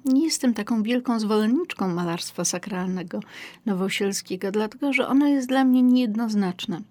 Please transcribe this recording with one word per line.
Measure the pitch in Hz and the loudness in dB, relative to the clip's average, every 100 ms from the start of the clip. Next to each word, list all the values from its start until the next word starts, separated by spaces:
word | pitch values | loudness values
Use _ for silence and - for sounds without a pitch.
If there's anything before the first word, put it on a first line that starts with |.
| 269 | 2
nie | 262 | 2
jestem | 320 - 254 | 2 2 0
taką | 226 - 233 | 0 -2 -2
wielką | 214 247 247 226 | 0 0 0 -2
zwolenniczką | 208 214 214 269 349 - 190 | 0 2 2 2 0 -4 -2
malarstwa | 170 175 175 - - 175 | -2 -2 -4 -6 -4 -4
sakralnego | 180 190 185 185 185 175 208 - - - - 220 | -4 -6 -6 -4 -6 -6 -10 -10 -16 -20 -8 -4
Nowosielskiego, | 185 190 - 196 196 - 185 196 | -2 -2 -2 -2 -2 -6 -6 -2
dlatego | 208 214 254 285 | -2 -4 -4 -2
że | 262 - | 0 2
ono | 269 285 | 4 4
jest | 277 247 | 2 2
dla | 262 | 2
mnie | 262 254 | 4 6
niejednoznaczne. | 247 254 247 214 226 208 190 180 - 170 - | 6 4 2 0 0 0 0 -4 -8 -8 -10